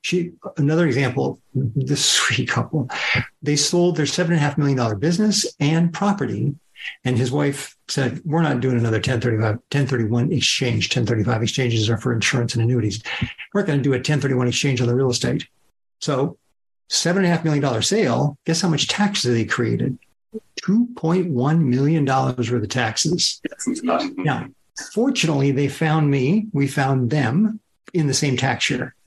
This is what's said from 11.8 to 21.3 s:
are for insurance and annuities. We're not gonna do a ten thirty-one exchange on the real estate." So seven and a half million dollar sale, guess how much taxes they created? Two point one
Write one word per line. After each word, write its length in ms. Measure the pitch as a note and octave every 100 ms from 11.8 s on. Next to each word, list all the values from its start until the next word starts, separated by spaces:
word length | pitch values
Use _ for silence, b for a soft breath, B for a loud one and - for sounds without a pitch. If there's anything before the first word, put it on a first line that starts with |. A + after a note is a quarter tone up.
| G#2+
are 60 | A#2
for 120 | B2+
insurance 440 | A#2 - C3 A#2+ A2+
and 80 |
annuities. 400 | A2+ B2+ G#2+ G2+ B B B B B
We're 80 | G3+
not 60 | G3
gonna 160 | C#3+
do 100 | C3
a 60 | B2+
ten 200 | - D3+
thirty-one 280 | C#3 B2+ B2
exchange 340 | A#2 C#3+ B2
on 60 | A#2+
the 80 | B2
real 160 | C3+
estate." 360 | A#2+ B2 C#3 - _ _ _ _ _
So 400 | - C3 D3 - _ _ _ _ _
seven 340 | - E3 F#3
and 80 | F3+
a 40 | E3+
half 100 | D#3+
million 160 | D3
dollar 220 | C#3 A2+
sale, 520 | G#2 G#3+ E3 A#2+ C#3+ - -
guess 140 | E3
how 80 | F#3
much 180 | D3 -
taxes 440 | - G#3 G3+ B2
they 140 | A#2 A2
created? 500 | - A#2 A2+ - B2+ _ _ _ A3 _ -
Two 320 | - G#3+ A#3+ -
point 340 | D#3+ F3+
one 400 | F3